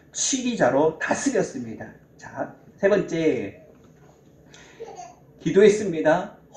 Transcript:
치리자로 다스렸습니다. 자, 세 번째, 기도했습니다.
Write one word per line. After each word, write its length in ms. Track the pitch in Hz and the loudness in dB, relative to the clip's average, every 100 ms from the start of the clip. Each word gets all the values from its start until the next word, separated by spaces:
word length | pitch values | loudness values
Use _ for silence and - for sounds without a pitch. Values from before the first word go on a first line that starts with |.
| - | -16
치리자로 840 | - - 262 247 214 131 131 160 - | -8 -4 -4 -4 0 2 2 0 0
다스렸습니다. 880 | - - 277 220 175 - 117 107 - - - - | -4 -2 -2 -2 -2 -6 -12 -12 -16 -20 -20 -20
자, 360 | - 127 - - - - | -14 -12 -12 -14 -20 -2
세 140 | 196 | 2
번째, 720 | 202 - 165 156 123 98 - - - - - - _ - - - - - - - - - - - - | 2 0 0 0 0 -4 -12 -20 -20 -20 -20 -20 _ -20 -20 -20 -20 -20 -20 -18 -16 -20 -20 -20 -8
기도했습니다. 960 | - 170 214 202 202 160 151 170 202 - - | 0 6 6 6 0 0 2 2 0 -14 -20